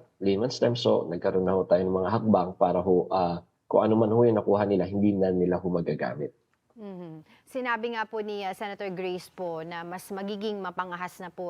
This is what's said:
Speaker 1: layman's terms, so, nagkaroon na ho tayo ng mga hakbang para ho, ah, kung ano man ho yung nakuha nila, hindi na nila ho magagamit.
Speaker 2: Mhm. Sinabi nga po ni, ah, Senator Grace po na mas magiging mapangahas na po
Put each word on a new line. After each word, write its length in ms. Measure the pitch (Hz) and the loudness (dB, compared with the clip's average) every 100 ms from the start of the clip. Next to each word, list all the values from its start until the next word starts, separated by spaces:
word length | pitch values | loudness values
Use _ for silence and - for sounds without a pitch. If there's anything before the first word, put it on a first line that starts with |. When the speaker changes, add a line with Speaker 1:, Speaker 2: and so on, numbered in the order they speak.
| - _ | -8 _
Speaker 1:
layman's 400 | 98 98 123 - | 0 0 0 0
terms, 240 | 120 120 113 | 0 2 2
so, 240 | 110 80 | 2 0
nagkaroon 400 | 87 98 92 92 | -2 0 2 2
na 80 | 95 | 2
ho 80 | 92 | 4
tayo 160 | 90 | 2
ng 160 | 92 92 | 4 0
mga 120 | 92 | 0
hakbang 400 | 113 110 101 90 92 | 0 4 4 2 2
para 160 | 92 87 | 2 4
ho, 320 | 90 90 - | 4 2 2
ah, 320 | 92 87 87 - _ - | 0 0 -2 -10 _ 0
kung 160 | 98 | 2
ano 160 | 107 110 | 4 4
man 160 | 110 | 4
ho 80 | 113 | 4
yung 160 | 120 107 | 4 4
nakuha 320 | 101 101 101 | 2 2 4
nila, 160 | 98 87 | 2 0
hindi 320 | 98 104 98 | 2 2 2
na 160 | 92 | 2
nila 240 | 92 90 87 | 2 2 0
ho 80 | 90 | 0
magagamit. 640 | 87 82 76 69 71 73 - _ _ _ - | -2 -2 -4 -4 -6 -8 -10 _ _ _ -18
Speaker 2:
Mhm. 480 | 208 185 175 156 - _ _ | -14 -14 -14 -16 -20 _ _
Sinabi 480 | 262 247 233 233 233 | -6 -2 -2 -2 -4
nga 80 | 214 | -4
po 160 | 226 | -6
ni, 240 | 208 208 196 | -6 -6 -6
ah, 80 | |
Senator 320 | 190 214 202 202 | -6 -8 -8 -8
Grace 400 | 180 185 180 - | -6 -6 -6 -10
po 320 | - 180 160 165 | -10 -8 -6 -8
na 160 | 170 | -10
mas 240 | 170 180 - | -10 -12 -10
magiging 480 | 196 196 208 214 208 | -8 -8 -6 -6 -6
mapangahas 560 | 185 175 185 175 180 - | -6 -6 -6 -8 -10 -10
na 160 | 185 | -14
po 160 | - 180 | -10 -8